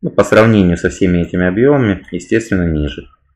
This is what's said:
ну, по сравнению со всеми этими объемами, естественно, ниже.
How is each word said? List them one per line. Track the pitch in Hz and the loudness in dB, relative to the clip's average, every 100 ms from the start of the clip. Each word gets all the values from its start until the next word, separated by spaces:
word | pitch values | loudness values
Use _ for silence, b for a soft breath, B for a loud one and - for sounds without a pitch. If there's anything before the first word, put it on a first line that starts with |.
ну, | 180 | -4
по | - | -2
сравнению | - 107 113 107 90 85 | 2 4 4 4 2 0
со | 90 | -4
всеми | - 92 87 | -2 0 0
этими | 85 90 90 | -2 -2 -2
объемами, | 98 135 143 110 90 - | 0 2 2 0 -4 -8
естественно, | 87 - 113 - 95 85 | -12 -4 -4 -2 -2 -2
ниже. | 76 73 - - _ _ | -2 -4 -8 -18 _ _